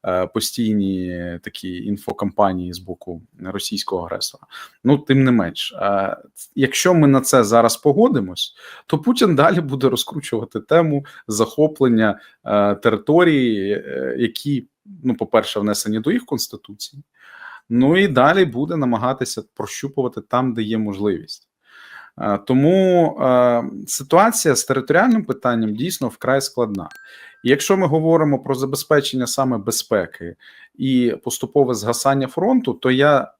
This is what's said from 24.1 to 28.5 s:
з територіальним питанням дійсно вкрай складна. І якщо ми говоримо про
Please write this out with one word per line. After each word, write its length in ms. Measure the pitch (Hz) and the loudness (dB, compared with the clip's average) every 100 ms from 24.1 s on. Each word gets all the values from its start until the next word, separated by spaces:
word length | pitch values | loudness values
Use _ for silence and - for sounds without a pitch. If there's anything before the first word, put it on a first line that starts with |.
| 165 220 226 165 123 | 4 4 2 0 0
з 80 | |
територіальним 640 | - 135 127 160 247 220 - | 0 -4 2 2 4 2 0
питанням 500 | 127 127 117 110 104 | -4 -2 0 -2 -4
дійсно 320 | 165 - 120 | -6 -4 -8
вкрай 340 | - 123 135 | -4 0 0
складна. 480 | 135 - 113 95 82 - - - - _ | -2 -4 -4 -4 -10 -16 -20 -20 -20 _
І 60 | 117 | 0
якщо 280 | 143 - 190 | 0 2 0
ми 100 | 180 | 2
говоримо 520 | 160 160 165 151 135 | 2 2 2 2 0
про 160 | 135 | -2